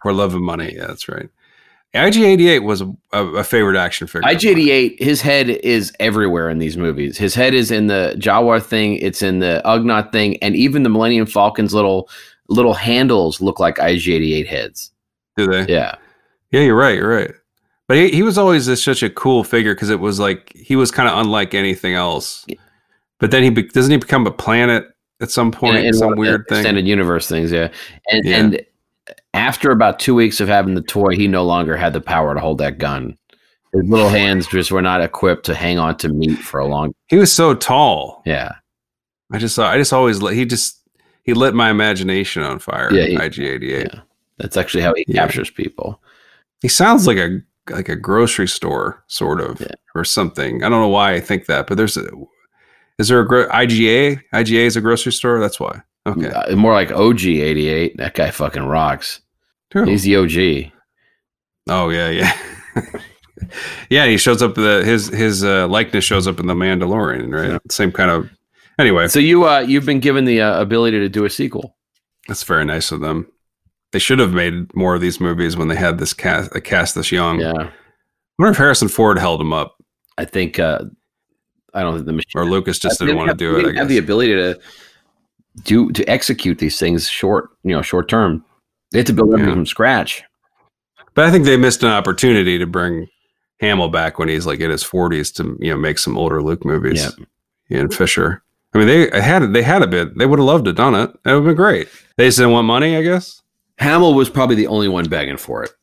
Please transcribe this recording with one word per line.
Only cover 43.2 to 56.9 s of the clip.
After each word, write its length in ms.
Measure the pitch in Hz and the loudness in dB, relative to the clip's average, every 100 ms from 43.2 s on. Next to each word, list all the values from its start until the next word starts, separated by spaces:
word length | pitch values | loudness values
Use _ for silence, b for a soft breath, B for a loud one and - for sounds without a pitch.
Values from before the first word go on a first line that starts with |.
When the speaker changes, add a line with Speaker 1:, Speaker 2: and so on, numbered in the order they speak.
| 80 | -4
Speaker 1:
G 160 | - 69 | -6 -8
eighty-eight. 400 | 64 64 67 - | -6 -6 -6 -8
Speaker 2:
Yeah. 80 | - - _ _ - | -12 -20 _ _ -14
That's 200 | - 95 | -8 -4
actually 240 | 90 87 | -4 -2
how 100 | 87 82 | 0 -2
he 100 | - | -2
Speaker 1:
Yeah. 140 | - | -2
Speaker 2:
captures 280 | 80 - - | -2 -4 -8
people. 520 | - - - - 107 b b b b b _ | -8 -10 -10 -12 -14 b b b b b _
Speaker 1:
He 60 | 127 | -2
sounds 400 | - 202 240 175 | 2 4 6 4
like 100 | 98 | 2
a, 220 | 87 95 - _ - | 0 -4 -10 _ -14
like 200 | - 92 | -10 -8
a 60 | 82 | -6
grocery 520 | 92 104 117 - 90 | -2 2 2 0 -4
store, 560 | - 85 69 - - - | -4 -6 -6 -6 -10 -12
sort 320 | - - 78 | -6 -4 -4
of, 220 | - - | -6 -10
Speaker 2:
Yeah. 60 | - - _ 82 | -14 -18 _ -6
Speaker 1:
or 80 | |
something. 600 | 82 - 87 - 69 92 | -4 -2 -2 -4 -6 -4
I 60 | 107 | 0
don't 120 | 113 | 2
know 60 | 107 | 2
why 240 | 101 101 | 2 2
I 60 | 87 | 0
think 240 | - 95 - | -2 -4 -2
that, 220 | 69 - | -4 -2
but 100 | 98 | -2
there's 180 | 107 - | -2 -4
a, 100 | 50 - - _ _ _ _ _ _ - | -10 -14 -20 _ _ _ _ _ _ -6
is 80 | 107 | 2
there 120 | 123 | 2
a 60 | 107 | 4
gro-, 200 | 123 - | 2 2
I 140 | 117 123 | 2 2
G 240 | 113 110 | 2 2
A? 300 | 120 143 139 - | 2 2 -2 -6
I 100 | 107 | -4
G 160 | 110 113 | 0 2
A 60 | 120 | 2
is 100 | 110 | 0
a 60 | |
grocery 320 | 110 117 127 | 0 -2 -2
store? 260 | - 123 117 | -4 -2 0
That's 200 | 104 - | -2 -4
why. 220 | - 104 - _ 107 | -10 -10 -18 _ -8
Okay. 220 | 87 76 | -6 -4
Speaker 2:
Uh, 260 | - - 95 | -4 -2 2
more 180 | 113 | 4
like 180 | 104 85 | 4 2